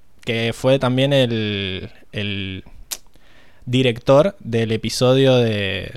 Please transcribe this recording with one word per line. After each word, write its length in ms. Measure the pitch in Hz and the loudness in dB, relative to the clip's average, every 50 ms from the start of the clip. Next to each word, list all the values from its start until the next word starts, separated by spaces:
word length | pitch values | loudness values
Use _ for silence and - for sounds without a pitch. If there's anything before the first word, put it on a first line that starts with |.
| - - - - - | -20 -20 -20 -12 -8
que 260 | - 113 113 117 117 110 | -4 -4 -2 -2 -4 -4
fue 260 | - - 131 135 135 | 0 2 2 2 2
también 340 | 135 123 127 131 135 139 143 | 2 0 0 2 2 2 4
el, 760 | 135 127 117 117 110 107 104 104 98 98 92 92 90 - - - - - - | 2 2 2 0 -2 -2 -2 -2 -4 -4 -4 -6 -8 -10 -12 -16 -18 -18 -12
el 520 | - 113 101 104 98 101 95 95 95 95 - - - - - - - - - - - - - - - - - - - - - | -8 -8 -6 -6 -6 -6 -6 -8 -10 -12 -14 -16 -20 -18 -14 -14 -14 -14 -16 -20 -20 -20 -20 -20 -20 -20 -20 -20 -20 -14 -6
director 680 | 123 123 131 127 123 117 123 - - 135 143 160 196 - - | -2 0 2 2 0 0 0 2 4 6 6 6 2 0 -6
del 320 | - 117 113 117 117 110 | -8 -4 -2 -2 -2 -2
episodio 680 | 110 156 - 107 - - 127 123 131 135 135 131 127 | -2 -4 -4 -4 -2 0 2 2 4 4 4 4 4
de 560 | 123 117 113 104 104 101 95 98 92 90 - - | 4 2 0 0 -2 -4 -4 -4 -6 -8 -10 -12